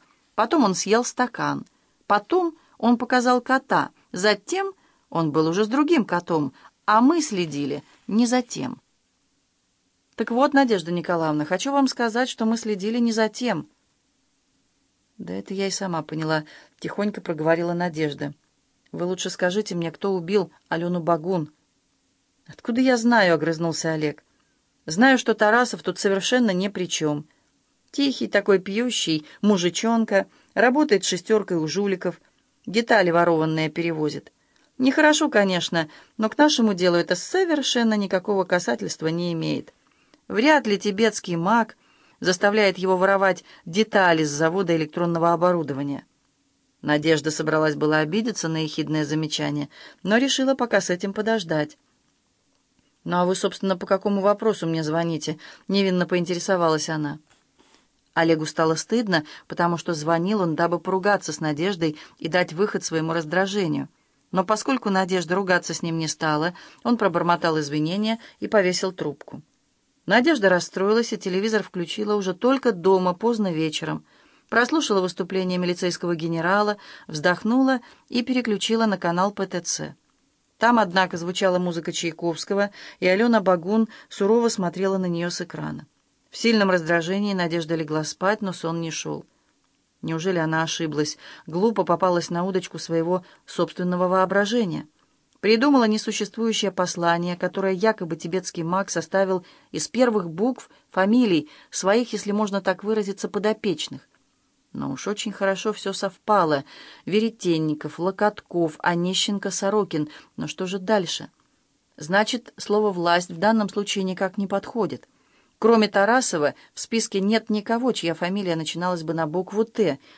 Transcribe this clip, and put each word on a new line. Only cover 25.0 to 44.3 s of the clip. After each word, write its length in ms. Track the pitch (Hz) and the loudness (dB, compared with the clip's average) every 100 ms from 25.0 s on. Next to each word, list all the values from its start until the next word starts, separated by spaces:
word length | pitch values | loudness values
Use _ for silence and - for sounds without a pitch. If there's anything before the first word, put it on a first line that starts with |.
| 262 262 | 4 4
что 160 | - | 2
Тарасов 480 | 220 208 226 247 180 | 2 4 4 2 -2
тут 160 | - 180 | -6 -2
совершенно 520 | 202 196 190 247 233 | 0 0 2 2 2
ни 180 | 180 196 | 2 -2
при 180 | 190 175 | -4 -4
чём. 400 | - 151 147 151 _ _ _ _ _ _ | -2 -2 -2 -6 _ _ _ _ _ _
Тихий 320 | - 277 247 214 | -2 -2 -2 -2
такой 320 | 202 202 196 | 0 4 2
пьющий, 640 | 185 202 247 233 - 156 - - | 2 -2 -2 -2 -2 -2 -4 -2
мужичонка, 840 | 202 202 175 175 226 233 220 196 196 _ _ | 2 2 2 0 0 0 2 0 -2 _ _
работает 500 | - 233 262 302 196 | 2 4 4 2 2
шестёркой 540 | - 180 - 220 196 175 | 0 -4 0 0 0 -2
у 100 | 156 | -2
жуликов, 520 | 160 202 185 180 165 _ _ _ _ - | -2 -2 -2 -4 -8 _ _ _ _ -4
детали 460 | 196 233 226 180 | -4 2 4 4
ворованные 580 | 170 175 160 160 160 156 | 4 4 4 2 0 -2
перевозит. 600 | 151 170 160 151 - - _ _ _ _ - | -2 -4 -2 -4 -4 -12 _ _ _ _ 0
Нехорошо, 500 | 254 294 302 302 311 | 2 4 4 4 2
конечно, 600 | 214 196 180 - 170 156 - - - | 2 2 0 0 -2 -2 -8 -16 -4
но 120 | 220 | -2
к 80 | - | 4
нашему 380 | 302 302 226 | 4 4 2
делу 220 | 185 180 175 | 2 2 2
это 180 | 165 | 2
совершенно 800 | 180 - 359 359 294 254 247 226 | -2 0 0 2 0 0 0 2
никакого 480 | 214 196 190 185 202 | 2 0 -2 0 -2
касательства 640 | 185 180 175 233 185 - 160 | 0 0 0 -4 -4 -4 -4
не 260 | 170 175 | -2 -2
имеет. 400 | 165 156 151 - _ _ _ _ _ - | -4 -4 -4 -8 _ _ _ _ _ -6
Вряд 400 | 190 269 302 220 | 0 4 4 2
ли 100 | 202 | 0
тибетский 600 | 208 196 226 208 - 170 | -2 0 0 0 -4 -2
маг 400 | 170 233 226 - _ _ _ _ | 2 2 0 -6 _ _ _ _
заставляет 600 | - 180 202 214 202 185 | -2 2 2 4 2 2
его 180 | 185 185 | 0 2
воровать 480 | 196 196 190 185 - - | 4 4 2 0 -6 -20
детали 600 | - 170 220 208 180 160 | -4 -2 2 4 4 4
с 60 | 156 | 2